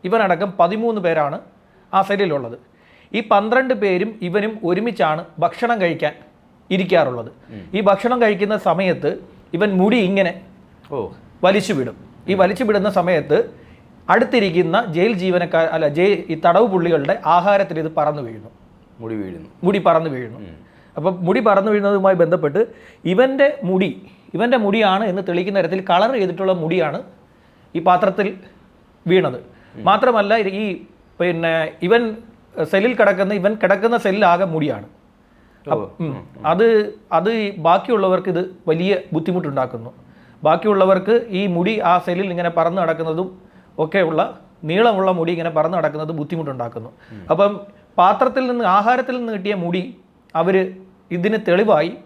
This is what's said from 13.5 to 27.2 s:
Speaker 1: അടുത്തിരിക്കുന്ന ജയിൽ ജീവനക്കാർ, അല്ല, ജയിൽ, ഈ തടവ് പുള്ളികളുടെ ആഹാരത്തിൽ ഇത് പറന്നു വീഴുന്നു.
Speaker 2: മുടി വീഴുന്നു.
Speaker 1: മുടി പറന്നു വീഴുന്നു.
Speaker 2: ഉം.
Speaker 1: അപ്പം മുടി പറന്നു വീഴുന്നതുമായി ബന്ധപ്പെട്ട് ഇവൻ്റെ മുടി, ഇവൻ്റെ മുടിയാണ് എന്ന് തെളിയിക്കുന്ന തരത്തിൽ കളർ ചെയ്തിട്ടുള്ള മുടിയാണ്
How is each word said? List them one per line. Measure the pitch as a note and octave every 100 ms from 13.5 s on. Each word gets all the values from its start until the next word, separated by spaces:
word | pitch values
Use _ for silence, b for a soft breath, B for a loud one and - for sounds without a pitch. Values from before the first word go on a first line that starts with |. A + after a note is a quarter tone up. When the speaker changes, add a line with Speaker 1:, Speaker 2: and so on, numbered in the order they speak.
| B B B B - -
Speaker 1:
അടുത്തിരിക്കുന്ന | G3+ A#3 B3+ G3 E3+ E3 F#3+ A#3
ജയിൽ | D#3+ G#3 G3
ജീവനക്കാർ, | F#3 F3+ E3+ D#3+ D#3+
അല്ല, | D#3+ D3+ D3
ജയിൽ, | F#3+ F3+ E3+
ഈ | D#3
തടവ് | E3+ F3+ A#3
പുള്ളികളുടെ | F#3 E3+ D#3+ C#3 G3 D#3
ആഹാരത്തിൽ | F3 F#3+ G3+ G3 D#3+
ഇത് | D#3 D#3+
പറന്നു | D3 D3 A#2+
വീഴുന്നു. | A2 G#2+ _ - _ _ -
Speaker 2:
മുടി | A2+ A2
വീഴുന്നു. | F#2+ E2+ D#2+ -
Speaker 1:
മുടി | F3+ G3+ F3
പറന്നു | D#3+ E3
വീഴുന്നു. | B2+ A#2 A2
Speaker 2:
ഉം. | F#2+ D#2+ b b b -
Speaker 1:
അപ്പം | E3 F#3 F3
മുടി | A3+ A3
പറന്നു | G3 G#3
വീഴുന്നതുമായി | G#3 G3+ G3+ F#3+ F#3
ബന്ധപ്പെട്ട് | E3 F3 D3+ D#3 A3+ B B B E3
ഇവൻ്റെ | F#3 C4 C4+ C#4+ D4 F3+
മുടി, | F#3 F#3 B2 - B B D#3+
ഇവൻ്റെ | A#3+ B3
മുടിയാണ് | G#3 A3 G#3 F#3+ A3
എന്ന് | F#3 F#3
തെളിയിക്കുന്ന | F3 F#3 G3
തരത്തിൽ | E3 F#3+ F#3
കളർ | F3 A3+ C4
ചെയ്തിട്ടുള്ള | F#3 E3+ F#3+ F3+
മുടിയാണ് | D#3+ F3+ D#3 E3+ C4+ -